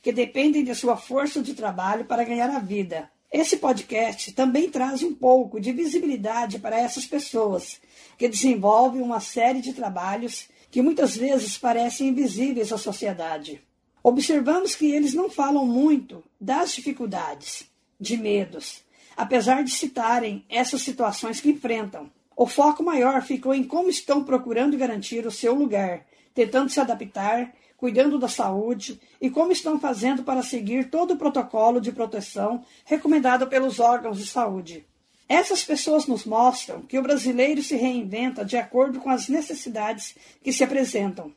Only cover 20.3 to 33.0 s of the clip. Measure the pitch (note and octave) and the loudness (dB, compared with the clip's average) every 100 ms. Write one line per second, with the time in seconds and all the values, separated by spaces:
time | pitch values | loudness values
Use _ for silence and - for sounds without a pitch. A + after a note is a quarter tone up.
20.3 | G3 - A#3 B3 C4 - B3+ A3 G3+ A3+ | -6 -4 -2 -2 -2 -6 -2 -2 -2 -6
21.3 | A3+ D4 D4 B3 A3+ G3+ - - _ _ | 0 2 2 0 -4 -4 -10 -16 _ _
22.3 | - B3 - D4 D4 E4+ D4+ B3 C4+ B3+ | 0 0 6 4 4 0 4 4 2 0
23.3 | C4 C4 C4+ C4 D#4+ F#4 - - C#4+ C#4 | -4 0 0 0 0 0 0 0 0 2
24.3 | B3+ B3+ B3 C#4+ C#4+ B3+ G#3+ G3 A#3 A3+ | 0 0 0 2 2 -2 -2 -6 -6 -6
25.3 | G#3 A#3 C4+ C#4 G3+ F#3+ F3 _ _ _ | -2 0 2 2 0 0 -4 _ _ _
26.3 | - A3 B3+ C#4 - C4 A3 G3 G#3 G3+ | 0 2 2 2 0 0 -2 -6 -4 -2
27.3 | A#3 B3 _ _ _ B3 A3 D4 D4 B3 | -2 -4 _ _ _ 0 4 4 2 -2
28.3 | - G3+ G3 A3 A#3+ - - _ _ C4 | -2 -2 0 -2 -4 -8 -16 _ _ -2
29.3 | C#4 E4+ F#4 D#4+ D4+ D4 G#3+ B3 B3+ B3+ | 2 2 2 0 -2 -2 -2 0 0 -2
30.3 | C4 B3+ A#3+ G3+ B3 C4 D#4+ F4 D4+ D4+ | -2 -2 -6 -2 -2 0 -2 0 0 0
31.3 | B3+ B3+ A3 A3 B3 A3 A#3+ A3+ G#3+ G3 | 0 -2 4 4 4 -2 -4 -6 -6 -8
32.3 | G3+ G#3 A#3+ - - - D4+ | -4 -2 -4 -10 -20 -2 0